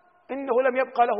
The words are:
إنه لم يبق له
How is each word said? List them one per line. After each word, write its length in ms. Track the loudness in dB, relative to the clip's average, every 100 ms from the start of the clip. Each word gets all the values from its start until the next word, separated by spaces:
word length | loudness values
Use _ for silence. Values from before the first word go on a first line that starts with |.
| _ _ -12
إنه 320 | -8 0 2
لم 140 | 2 0
يبق 240 | -2 0
له 180 | 0